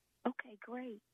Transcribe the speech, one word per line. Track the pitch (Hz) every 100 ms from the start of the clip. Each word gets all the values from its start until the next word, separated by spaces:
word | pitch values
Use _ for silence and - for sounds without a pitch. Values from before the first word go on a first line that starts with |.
| _ _ 247
Okay, | - 254 208
great. | - 247 254 208 -